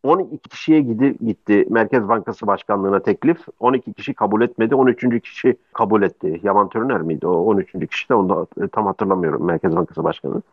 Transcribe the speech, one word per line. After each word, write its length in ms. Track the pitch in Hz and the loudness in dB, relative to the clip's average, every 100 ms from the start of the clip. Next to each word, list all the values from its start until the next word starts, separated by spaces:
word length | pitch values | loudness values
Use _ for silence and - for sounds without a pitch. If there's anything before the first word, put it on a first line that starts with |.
On 160 | 135 180 - | 2 0 0
iki 160 | 151 - | -10 -16
kişiye 320 | - - 156 | -8 2 2
gidi-, 460 | 131 110 139 - 113 | 4 0 0 0 -6
gitti 400 | 98 - 101 - | -6 2 2 4
Merkez 380 | 113 107 131 101 | 2 2 0 0
Bankası 380 | 110 95 104 107 | -2 -2 -6 -2
Başkanlığı'na 540 | 98 - 101 98 98 | -2 -2 -2 0 0
teklif. 360 | 104 101 131 170 - _ | 0 0 0 -2 -6 _
On 120 | 120 | 0
iki 200 | 131 - | 0 -4
kişi 220 | - - | -12 -12
kabul 280 | 131 107 107 | -4 0 2
etmedi. 320 | 120 - 110 | 0 0 0
On 120 | 135 127 | 4 2
üçüncü 340 | 117 123 117 | 2 -2 -2
kişi 360 | - - 127 - _ | -6 -2 0 0 _
kabul 300 | - 107 107 | -4 0 2
etti. 380 | 98 - - 82 | 0 -2 -6 -4
Yaman 260 | 101 101 98 | 0 2 0
Törüner 320 | 110 127 107 | -2 -2 -2
miydi 260 | 80 76 85 | -2 -4 -2
o 60 | |
on 240 | 85 101 101 | 0 2 0
üçüncü 300 | 90 92 - | -2 -8 -8
kişi 220 | - - | -8 -2
de? 60 | |
Onu 140 | 117 95 | 0 2
da, 360 | 90 - - | -2 -4 -6
e, 40 | - | -4
tam 180 | - 104 | -2 -2
hatırlamıyorum 580 | 92 98 92 82 67 85 | -2 0 0 0 -2 -2
Merkez 300 | 80 92 82 | 0 0 0
Bankası 280 | 85 160 | -2 -2
Başkanı. 380 | 160 - 135 - - | -4 -4 -6 -8 -10